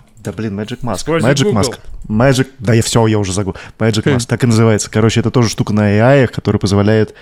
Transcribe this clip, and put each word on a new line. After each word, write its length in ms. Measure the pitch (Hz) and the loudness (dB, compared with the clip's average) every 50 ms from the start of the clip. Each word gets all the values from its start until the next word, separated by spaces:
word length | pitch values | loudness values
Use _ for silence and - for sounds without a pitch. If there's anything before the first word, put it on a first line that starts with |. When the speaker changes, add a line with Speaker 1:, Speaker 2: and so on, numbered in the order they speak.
| - _ _ - | -20 _ _ -14
Speaker 1:
Да, 140 | - 104 - | -12 -10 -8
блин, 260 | - 110 113 98 101 | -8 -8 -6 -6 -8
Magic 220 | 107 107 123 - - | -8 -10 -10 -10 -6
Mask. 140 | 120 98 | -6 -6
Speaker 2:
Используй 340 | 92 - 143 160 165 - 120 143 | -6 -4 -4 -2 0 0 0 0
Speaker 1:
Magic 120 | 135 175 | 2 0
Speaker 2:
Google. 160 | 208 151 104 | 0 0 0
Speaker 1:
Mask. 180 | 139 123 104 - - - - - - - | 0 -2 -2 -8 -12 -16 -14 -14 -10 -6
Magic... 400 | 107 110 127 139 131 131 131 - - - | -2 2 2 2 2 2 0 -2 -6 -8
Да 160 | - 101 117 | -2 0 0
я 80 | 113 110 | 2 0
все, 240 | - - 120 113 | 0 0 2 2
я 120 | 110 107 107 | 2 2 0
уже 140 | 104 95 90 | -2 -2 -4
загу-, 240 | 98 101 92 90 - - - - - | -4 -4 -4 -6 -8 -14 -20 -8 -2
Magic 240 | 110 113 - 110 - | -2 0 0 0 0
Speaker 3:
Хм. 120 | 151 139 | 0 0
Speaker 1:
Mask, 100 | 123 120 - | 0 -2 -4
так 160 | 123 104 - | -2 0 0
и 20 | |
называется. 440 | 117 110 110 113 113 107 101 - - | 2 2 4 4 2 2 0 -2 -2
Короче, 300 | - 110 110 113 - 120 | -2 0 2 2 2 0
это 100 | 110 92 | -2 0
тоже 180 | - 131 117 101 | 0 2 0 0
штука 240 | - - 110 - 107 | 0 -2 -4 -2 0
на 120 | 107 107 | 0 2
A 380 | 101 101 104 113 127 139 143 127 | 2 2 4 4 4 4 4 2
I, 40 | |
которая 320 | - - - - - 107 104 | 0 -2 -4 -2 -2 -2 0
позволяет 540 | - 95 98 101 101 101 110 110 107 104 - - | 0 0 2 2 2 2 2 2 0 -2 -4 -12